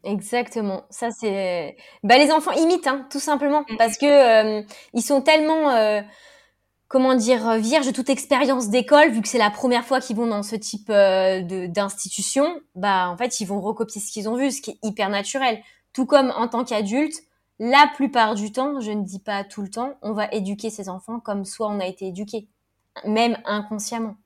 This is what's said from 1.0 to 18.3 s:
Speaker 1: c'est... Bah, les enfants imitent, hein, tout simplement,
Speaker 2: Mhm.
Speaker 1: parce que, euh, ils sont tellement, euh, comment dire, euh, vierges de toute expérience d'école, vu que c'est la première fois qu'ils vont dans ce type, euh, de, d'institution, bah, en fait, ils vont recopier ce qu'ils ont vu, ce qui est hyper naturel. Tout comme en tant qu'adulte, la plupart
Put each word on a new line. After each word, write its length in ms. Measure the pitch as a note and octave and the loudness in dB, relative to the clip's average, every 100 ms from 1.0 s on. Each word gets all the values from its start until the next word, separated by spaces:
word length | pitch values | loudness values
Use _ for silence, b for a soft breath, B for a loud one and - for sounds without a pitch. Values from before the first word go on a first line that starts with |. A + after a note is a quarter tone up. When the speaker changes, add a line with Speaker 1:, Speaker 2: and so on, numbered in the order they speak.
| A#3+ | -8
Speaker 1:
c'est... 640 | A3 A3 G3 F#3 F3 D3 - B B | -6 -6 -4 -4 -4 -8 -14 B B
Bah, 160 | G#3 B3+ | 2 4
les 120 | D4 | 6
enfants 220 | D#4 D4+ | 4 2
imitent, 360 | - D#4+ F4 C#4+ | 2 2 2 0
hein, 180 | C#4 C4+ | -4 -6
tout 100 | C#4+ | -8
simplement, 440 | D4+ C#4+ C#4+ D4 D4 | -4 -2 0 0 -2
Speaker 2:
Mhm. 80 | A3 | 0
Speaker 1:
parce 180 | A3+ G#3+ | 0 2
que, 80 | C#4+ C#4+ B3 A3 G#3+ G#3+ | 6 8 8 6 4 -2
euh, 20 | G#3 B B | -8 B B
ils 100 | A#3+ | -6
sont 200 | - C#4 | 0 2
tellement, 480 | C4+ D#4 D4+ D#4+ D4 | 4 4 4 2 2
euh, 320 | A#3+ G#3+ G#3 G#3 b b b b b _ _ _ | 4 2 0 -4 b b b b b _ _ _
comment 260 | C4 C4 | 2 4
dire, 340 | C4 A3 B3 A3+ | 4 4 2 2
euh, 80 | A3+ | 0
vierges 280 | A3 D4+ C4+ | 2 2 2
de 40 | |
toute 200 | B3+ C4 | -2 0
expérience 580 | C4+ - C4 C4+ C4 A3+ | -2 2 2 2 0 2
d'école, 420 | A#3+ A3 D4 D#4 | 0 4 6 6
vu 120 | A3+ | 4
que 60 | G#3+ | -2
c'est 100 | B3 | 2
la 120 | G#3 | 2
première 340 | G#3 B3+ A#3+ | 2 0 0
fois 160 | A#3 C4 | 0 -2
qu'ils 140 | C4 | -2
vont 120 | A3 A#3 | -4 -2
dans 160 | G#3 | -4
ce 140 | G#3 A3 | -4 -8
type, 340 | G#3+ G#3 G#3+ | -8 -12 0
euh, 500 | G#3 G3 F#3+ F#3+ F#3+ | 4 6 4 2 0
de, 260 | F3 F#3+ F3+ | -4 -6 -4
d'institution, 960 | E3+ G3 - F#3+ - G3 C4 D4+ E4+ _ | -4 -4 -6 -10 -6 -4 0 0 -2 _
bah, 340 | - G3+ F#3+ F3+ | -4 0 2 0
en 80 | F3 | -2
fait, 240 | B3 - | -4 -4
ils 60 | F#3+ | -4
vont 140 | G3+ | -4
recopier 400 | G#3 A3 A3 G#3 | -4 -4 -6 -6
ce 120 | - | -10
qu'ils 160 | G#3+ G#3 | -8 -4
ont 80 | A#3+ | -2
vu, 140 | C4+ | -2
ce 100 | - | -2
qui 120 | - | -10
est 60 | - | -8
hyper 260 | A3 G#3 G3 | -8 -4 -2
naturel. 540 | G3+ G3+ C4+ C4 A3 b b _ | -2 -4 -2 -2 -2 b b _
Tout 140 | - B3+ | -6 4
comme 260 | D4 C4 - | 4 4 0
en 120 | A#3+ | -4
tant 160 | A#3+ | -2
qu'adulte, 580 | B3 G#3+ G3+ A#3+ D4+ D4+ _ _ _ _ | -2 -2 -2 -2 -2 -6 _ _ _ _
la 320 | A3+ C4+ D4 D4 | 2 4 4 2
plupart 380 | C4+ C4 A3 | -2 2 0